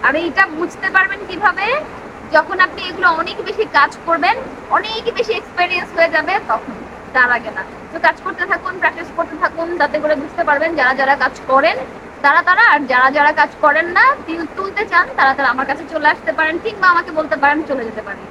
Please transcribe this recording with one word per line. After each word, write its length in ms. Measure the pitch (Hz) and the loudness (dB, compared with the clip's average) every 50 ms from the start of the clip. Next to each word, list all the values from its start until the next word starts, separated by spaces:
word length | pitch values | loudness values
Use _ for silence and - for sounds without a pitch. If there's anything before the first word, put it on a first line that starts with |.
| - | 2
আর 120 | 240 269 | 2 2
এইটা 320 | 320 339 339 262 381 381 349 | 2 -2 -2 2 2 0 0
বুঝতে 420 | 311 311 339 320 - - - 381 | 0 -6 -6 -6 -6 -6 -6 0
পারবেন 300 | - 381 381 392 392 392 403 - | 2 2 2 2 -2 -6 -10 -10
কিভাবে? 360 | 381 320 403 403 349 370 392 427 508 605 622 - - - - - - - - - | -8 0 2 2 2 2 -2 -2 -2 -2 -4 -8 -12 -16 -16 -16 -16 -16 -14 0
যখন 280 | - 311 320 320 381 370 | 2 2 2 2 0 0
আপনি 220 | 370 359 - - 349 359 | 0 0 0 -8 -10 -10
এগুলো 200 | 339 381 381 359 | -6 0 2 2
অনেক 280 | 330 320 330 349 - - - | 2 2 -2 -6 -6 -8 -8
বেশি 200 | 370 415 - 440 - - | -8 -2 -4 -4 0 2
কাজ 240 | 294 285 - - - - | 2 2 2 0 -8 -2
করবেন, 320 | 339 330 330 302 370 453 523 523 - - - - - | -2 0 2 2 0 0 0 -4 -10 -12 -14 -6 -2
অনেক 440 | 320 320 381 427 440 440 480 453 466 | -2 -2 -2 -2 -6 -4 -4 -4 -2
বেশি 200 | - 466 427 440 | -2 -2 -2 -2
এক্সপেরিয়েন্স 560 | - - - - - 349 359 359 359 - - - | -4 -4 -8 -2 -2 -2 0 0 -4 -4 -4 0
হয়ে 140 | - 330 330 | 2 2 2
যাবে 300 | 330 311 302 311 381 427 - - | 2 0 0 0 -2 -2 -2 -2
তখন, 260 | 220 - - - 220 185 165 - - - - - - | -4 -4 -2 -8 -12 -12 -14 -14 -16 -16 -18 -4 0
তার 180 | 262 254 247 | 2 2 2
আগে 200 | 247 233 233 226 | 2 -2 -2 -6
না। 120 | 208 - 190 - - - - - - | -8 -8 -10 -10 -12 -16 -16 -12 -10
তো 60 | 330 | 0
কাজ 220 | - 330 320 - - | 0 0 0 0 -6
করতে 220 | 359 330 - 359 | -10 -6 -6 -2
থাকুন, 280 | 381 349 330 - - 359 381 | -2 -2 -4 -4 -8 -6 -2
প্র্যাকটিস 300 | 339 320 - 339 339 - - | -2 -2 -2 -2 -12 -10 -6
করতে 200 | 320 330 320 - 302 | -6 -6 -6 -4 -2
থাকুন, 360 | 359 339 - 330 330 339 349 339 | -2 -2 -2 -4 -6 -6 -2 0
যাতে 220 | 285 285 - 302 | -2 0 0 -2
করে 160 | 294 302 302 | 0 0 0
বুঝতে 280 | 277 277 311 - - 339 | 0 -2 -8 -6 -4 0
পারবেন। 320 | 302 294 285 302 330 339 | 0 2 2 0 -2 0
যারা 180 | 302 262 247 262 | 0 2 2 2
যারা 220 | 254 277 262 277 | 2 2 2 2
কাজ 260 | 277 254 269 254 - - - | 2 2 -2 -2 -6 -4 2
করেন 300 | 262 269 277 330 403 508 539 - - - - - - - | 2 4 4 4 0 0 -6 -10 -12 -16 -18 -18 -16 0
তারা 200 | - 285 294 330 | 2 4 4 4
তারা, 200 | 349 - 359 392 | 4 4 4 6
আর 180 | 453 453 440 302 | 6 6 6 4
যারা 320 | 285 240 262 247 254 269 | 2 2 2 4 4 4
যারা 200 | 277 294 285 294 | 4 4 4 4
কাজ 180 | 302 311 294 285 - - | 6 4 2 2 2 2
করেন 240 | - 302 285 311 330 | 4 4 4 4 0
না, 300 | 339 349 381 453 508 571 - - | 0 4 6 6 6 4 2 -2
তিল 200 | - 320 339 330 302 - | -8 -8 -6 -8 -8 -8
তুলতে 300 | 370 381 392 381 403 427 | -6 -8 -6 -4 -4 -4
চান 220 | - 359 339 359 359 - - | 2 2 2 2 2 0 2
তারা 160 | 320 269 269 | 2 2 2
তারা 160 | 269 277 254 | 2 0 0
আমার 160 | 240 254 269 | 0 0 -2
কাছে 180 | 269 269 294 330 277 | -4 -4 -6 -6 -8
চলে 160 | 330 311 294 294 | -6 2 2 2
আসতে 240 | 330 - - 330 | 2 2 -2 -4
পারেন, 260 | 302 - 320 311 330 339 - | 0 0 0 0 0 -2 -4
কিংবা 240 | 440 427 403 381 370 | -6 -4 2 4 4
আমাকে 240 | 349 339 339 359 | 4 4 0 -2
বলতে 240 | 320 311 311 302 311 | -4 -4 -2 -2 -2
পারেন, 280 | 285 277 285 294 302 320 | 2 2 2 2 2 0
চলে 220 | - 285 254 233 | -2 -4 -4 -4
যেতে 160 | 220 220 214 | -6 -8 -10
পারেন। 240 | 208 196 202 190 196 - | -10 -10 -12 -14 -14 -18